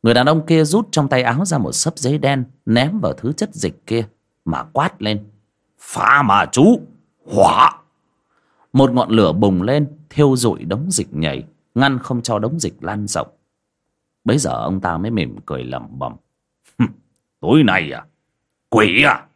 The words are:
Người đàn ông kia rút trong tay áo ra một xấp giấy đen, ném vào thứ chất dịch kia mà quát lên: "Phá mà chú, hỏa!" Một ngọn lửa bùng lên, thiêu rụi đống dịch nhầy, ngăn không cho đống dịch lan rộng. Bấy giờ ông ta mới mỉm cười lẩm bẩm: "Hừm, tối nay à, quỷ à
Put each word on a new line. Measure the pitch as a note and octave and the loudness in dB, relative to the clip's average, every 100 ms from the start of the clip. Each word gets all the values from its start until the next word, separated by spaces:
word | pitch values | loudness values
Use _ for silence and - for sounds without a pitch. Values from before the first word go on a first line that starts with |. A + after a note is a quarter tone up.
Người | A2+ | 4
đàn | A#2+ C3 | 4 4
ông | D#3+ D#3 | 2 2
kia | D#3+ | 2
rút | D#3 F#3+ A3+ | 4 0 0
trong | - C#3 | -2 0
tay | C3 | 0
áo | B2 B2 F#3+ | 0 0 0
ra | D#3 | -2
một | E2+ | -2
xấp | - - - | -2 -4 -4
giấy | B2+ D3 | -2 0
đen, | C3+ C#3 B2 _ - | 0 -2 -4 _ -2
ném | A2+ C#3 G#3 | 0 0 -2
vào | A#2+ | -4
thứ | - A#2 | -4 -6
chất | D3+ G#3 | -6 -8
dịch | - F2+ - - | -6 -8 -8 -6
kia | A2+ G#2 _ _ _ - | -6 -6 _ _ _ -8
mà | D2 | -6
quát | C2+ - E3+ - | -4 -2 -2 -4
lên: | G#2+ G#2 - _ _ _ _ _ | -6 -6 -8 _ _ _ _ _
"Phá | - - G2 C#3 | -14 -2 2 4
mà | C3 G2 E2 | 4 2 2
chú, | - E3+ A#3+ - _ _ _ - | 4 4 4 -2 _ _ _ -6
hỏa!" | G2+ F2+ F2+ D3 - _ _ _ _ _ _ _ _ _ | 2 2 4 2 2 _ _ _ _ _ _ _ _ _
Một | B2+ C3+ | 2 2
ngọn | B2 A2+ | 2 0
lửa | A2 F#2+ | 2 2
bùng | E2 G#2 F#2 | 2 0 0
lên, | G2 C#3+ D3 - _ | 0 0 -2 -6 _
thiêu | - D3 B2+ | 0 2 4
rụi | A#2 - | 0 -2
đống | E2 G2+ E3 | -6 -6 -4
dịch | F3+ - | -6 -6
nhầy, | D2 D#2+ C2 - _ _ A#2 | -4 -4 -6 -12 _ _ -2
ngăn | C#3 C3 | 0 -2
không | - B2 | -6 -6
cho | A#2 G#2+ | -4 -4
đống | A2 E3 | -4 -6
dịch | - - | -8 -8
lan | D#2 G#2 G2+ | -10 -8 -6
rộng. | E2 - _ _ _ _ _ _ _ _ _ | -6 -8 _ _ _ _ _ _ _ _ _
Bấy | - C3 | -2 0
giờ | G#2 | -2
ông | B1 A#1+ F#2+ | -6 -4 -4
ta | F#2+ E2 | -4 -4
mới | G#2 | -4
mỉm | A2+ C#2 A1 - | -4 -6 -8 -12
cười | C#2 | -10
lẩm | B1 B1+ A#1+ C2 | -10 -12 -12 -12
bẩm: | B1+ A#1 _ _ _ _ _ _ | -12 -12 _ _ _ _ _ _
"Hừm, | C3 - _ _ _ _ | -2 -2 _ _ _ _
tối | - C#3+ | 2 4
nay | B2+ F#2 D#2 | 4 2 -2
à, | B1 - _ _ _ _ _ _ | -10 -16 _ _ _ _ _ _
quỷ | A2 G#2+ G#2+ | 2 2 4
à | C#3+ F#2+ - | 2 0 -6